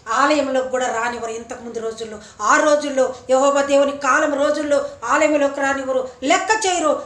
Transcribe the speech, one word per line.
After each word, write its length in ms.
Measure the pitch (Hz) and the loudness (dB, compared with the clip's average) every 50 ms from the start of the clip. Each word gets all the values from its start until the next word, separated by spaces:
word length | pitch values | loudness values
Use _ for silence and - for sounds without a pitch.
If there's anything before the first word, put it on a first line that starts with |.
| - 220 226 | -8 -4 0
ఆలయంలోకి 560 | 254 277 294 302 285 269 262 262 254 254 254 | 2 2 2 2 2 0 0 0 -2 -2 -2
కూడా 180 | 254 254 254 | -2 -2 -2
రానివ్వరు. 440 | 247 233 226 233 240 240 226 226 226 | -2 -2 -2 -4 -4 -4 -6 -8 -8
ఇంతకుముందు 480 | 220 226 233 - 247 233 233 233 208 226 | -8 -10 -12 -12 -14 -14 -12 -12 -10 -8
రోజుల్లో, 400 | 220 226 226 - 226 214 208 208 - - - - 208 | -8 -8 -8 -8 -10 -12 -12 -14 -18 -18 -10 -4 2
ఆ 140 | 220 277 | 4 4
రోజుల్లో, 580 | 311 302 302 294 294 294 285 262 262 254 - - - - - | 4 4 4 4 2 2 0 0 2 0 0 0 -6 -2 0
యెహోవా 320 | 262 262 269 277 269 285 277 | 2 4 4 4 4 2 2
దేవుని 300 | 285 277 277 277 269 - | 2 4 4 4 2 0
కాలం 420 | - - 262 269 311 311 294 285 | -2 0 0 2 2 2 0 0
రోజుల్లో 540 | 277 285 302 294 311 294 294 285 277 - - - - 220 | 0 0 0 0 0 -2 0 0 0 0 -2 -8 -8 -4
ఆలయంలోకి 560 | 240 262 302 311 302 302 285 277 277 277 285 | -2 0 2 2 2 2 2 0 0 -2 -2
రానివ్వరు, 480 | 277 277 277 269 262 254 262 254 - - - - 262 | -2 -2 -2 -2 -4 -2 -2 -2 -2 -4 -8 -6 -2
లెక్క 440 | 277 349 - 370 403 440 440 427 | 0 0 2 2 0 -2 0 0
చేయరు, 360 | 370 359 349 311 302 262 - - | -2 -2 0 0 0 0 -2 -4